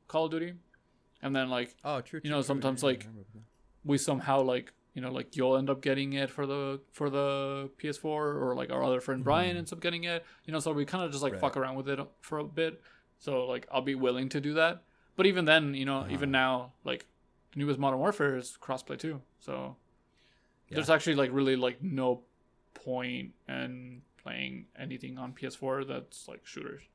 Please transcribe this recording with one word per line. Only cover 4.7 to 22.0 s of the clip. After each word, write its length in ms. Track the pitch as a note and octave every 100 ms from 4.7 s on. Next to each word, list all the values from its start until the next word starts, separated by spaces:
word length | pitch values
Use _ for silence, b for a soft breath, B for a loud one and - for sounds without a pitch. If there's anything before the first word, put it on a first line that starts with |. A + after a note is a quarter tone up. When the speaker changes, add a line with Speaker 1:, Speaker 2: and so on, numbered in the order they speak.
| - _
Speaker 1:
you 80 | -
know, 100 | B2+
like, 240 | C3 B2+ -
you'll 220 | B2+ C3
end 120 | C#3
up 120 | C3+
getting 320 | C#3 C3+ C#3
it 160 | C#3 C3+
for 140 | C#3+ C#3
the, 340 | C#3+ C#3 C3+ -
for 180 | - D3
the 600 | C#3 C#3 C#3 C#3 C#3 C#3 -
P 120 | D3+
S 80 | C#3+
four, 400 | D#3 D3+ D3+ C#3+
or, 160 | C3 B2+
like, 140 | B2+
our 120 | C3
other 180 | C3 B2+
friend 220 | - C3
Brian 260 | C3 D#3 F3+
Speaker 2:
Mm-hmm. 60 | F3
Speaker 1:
ends 160 | E3
up 60 | E3+
getting 240 | F3 E3+
it. 200 | F3 E3+ E3+ B B
You 80 |
know, 60 | D#3
so 120 | D#3+
we 120 | D3 C#3+
kinda 240 | F#3 F3
just, 140 | C#3
like, 100 | C#3
Speaker 2:
Right. 80 | G2
Speaker 1:
fuck 160 | C#3 C3+
around 180 | C3 C3+
with 140 | C3+
it 100 | C#3 C#3 -
for 160 | - D#3
a 60 |
bit. 380 | D3 D3+ D#3+ E3 b b b _
So, 280 | - C3 B2+
like, 200 | B2+ -
I'll 100 | C3+
be 140 | C3 C3+
willing 340 | B2+ B2 C3
to 100 | D3
do 140 | C#3+
that. 300 | D3+ E3 F3+ - b b -
But 100 | F#3+
even 200 | F#3 D#3
then, 280 | D#3+ D3
you 120 | C#3 C3+
know, 200 | C3+ C3+
even 260 | C#3 C#3 C3+
Speaker 2:
Uh-huh. 80 | C3 B2+ B2
Speaker 1:
now, 80 | -
like, 220 | C3+ B2+ - _ _ _ _
the 80 | C#3+
newest 180 | C#3+ C3+
Modern 200 | C#3 C3
Warfare 360 | E3+ G3+ C#3+ C3
is 200 | A#2+ -
crossplay 360 | - C3 - C#3
too. 240 | D#3 C#3+ - _
So 380 | - C3 C3 C3 _ _ _ b b b b b -
Speaker 2:
Yeah. 60 | D3+
Speaker 1:
there's 140 | D3
actually, 260 | D#3 E3 C#3+
like, 160 | C3
really, 240 | C3+ C3+ C3
like, 260 | B2+ A#2+
no 400 | F3+ C3+